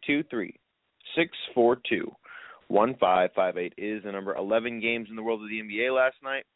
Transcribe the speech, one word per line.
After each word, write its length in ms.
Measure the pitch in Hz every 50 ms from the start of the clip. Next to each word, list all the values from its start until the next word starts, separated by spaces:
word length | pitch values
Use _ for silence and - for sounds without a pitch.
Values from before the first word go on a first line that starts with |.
| -
two 160 | - 143 147 156 -
three, 240 | 127 110 92 - - _ _ _ _ _ _ _ _ _ - - -
six 200 | 165 170 - - - - -
four 280 | - 123 117 120 120 120 - -
two, 260 | 117 87 - - - _ - - - - - - - - _ -
one 260 | 92 101 110 127 131 -
five 300 | 98 92 92 92 92 92 -
five 220 | 101 92 90 85
eight 160 | 90 90 87 -
is 280 | - 98 107 107 104 95
the 80 | 104
number. 240 | 98 98 98 101 -
Eleven 420 | - 98 101 110 113 113 120 120 113
games 280 | 110 117 117 117 110 101
in 60 | 113
the 80 | 113 110
world 180 | 113 113 107
of 60 | 107 104
the 100 | 110 110
N 80 | 110
B 200 | 107 104 110 123
A 60 | 131
last 300 | 131 131 131 131 - _
night. 220 | 135 135 135 135 - _ _